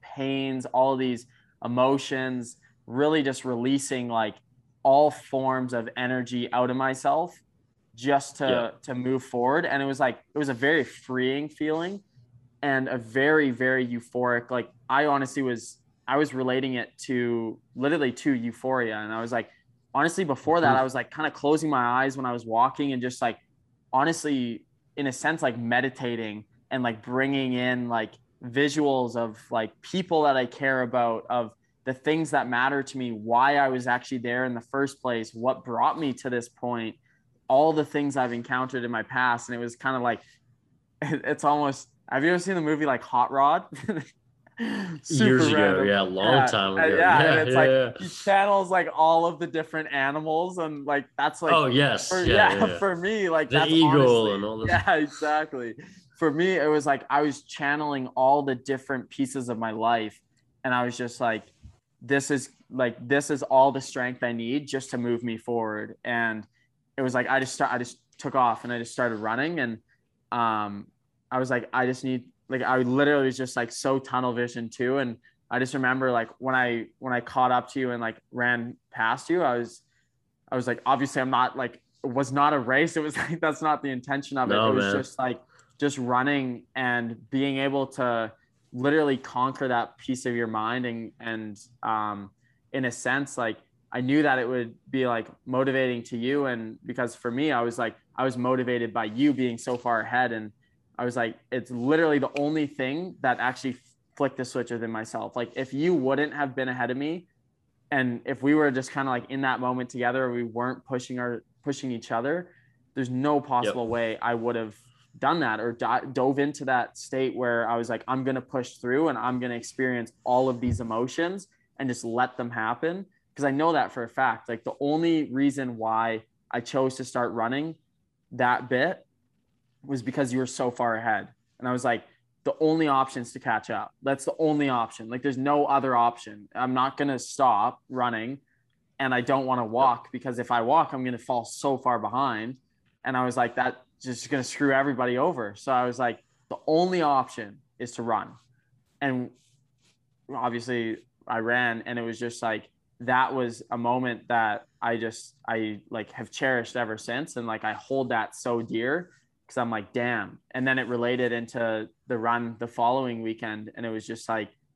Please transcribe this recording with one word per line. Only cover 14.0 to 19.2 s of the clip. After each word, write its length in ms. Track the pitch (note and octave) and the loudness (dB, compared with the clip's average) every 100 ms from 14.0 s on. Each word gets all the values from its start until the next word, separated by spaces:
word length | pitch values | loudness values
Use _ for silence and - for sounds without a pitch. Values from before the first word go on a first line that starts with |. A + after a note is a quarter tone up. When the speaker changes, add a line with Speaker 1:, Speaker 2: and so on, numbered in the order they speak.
| A#2 B2 B2 A#2+ A#2+ | -6 -2 0 0 0
Speaker 1:
like, 200 | B2 A2 _ - | -4 -4 _ 0
I 180 | C3 D3+ | 2 4
honestly 360 | C#3 C3 - | 2 0 -2
was, 360 | C3 A#2+ - - _ _ - | -2 -4 -8 -18 _ _ -2
I 80 | C3+ | 0
was 160 | D3+ | 0
relating 400 | B2+ B2+ B2+ C3 | 0 0 0 -2
it 160 | B2+ A#2 - - | -4 -6 -10 -4
to, 540 | B2+ A#2+ A#2 A2+ - _ - | -2 0 0 -4 -8 _ -4
literally 360 | C#3 E3 C#3 | 0 2 0
to 200 | A#2+ D3+ | 0 0
euphoria. 600 | C3 A#2 A2+ B2+ C3 A#2 G#2+ | 0 -2 -6 -2 -2 -2 -4
And 140 | G#2+ | -6
I 80 | A2 | -6